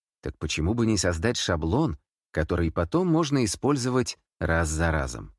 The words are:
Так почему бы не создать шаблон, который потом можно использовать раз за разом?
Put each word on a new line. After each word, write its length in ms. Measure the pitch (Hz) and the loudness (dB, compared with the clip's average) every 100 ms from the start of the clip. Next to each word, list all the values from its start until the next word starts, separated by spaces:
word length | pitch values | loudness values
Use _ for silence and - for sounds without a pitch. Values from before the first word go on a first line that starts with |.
| _ _ | _ _
Так 160 | 69 - | -12 -8
почему 360 | 78 - 82 | -6 -2 0
бы 120 | 120 113 | 2 2
не 100 | 104 | 2
создать 400 | 92 82 110 123 | 0 0 0 -2
шаблон, 640 | - 85 80 117 156 78 _ _ _ | -2 0 0 0 0 -4 _ _ _
который 380 | - 80 85 85 | -4 0 0 0
потом 380 | 90 85 165 185 | 0 0 0 2
можно 360 | 160 156 139 | 2 2 2
использовать 760 | 110 - 123 147 127 127 117 - _ _ | 0 0 0 0 0 0 -2 -6 _ _
раз 300 | 82 82 80 | 0 2 0
за 240 | 78 82 | 0 0
разом? 420 | 78 67 57 50 | 0 -4 -8 -14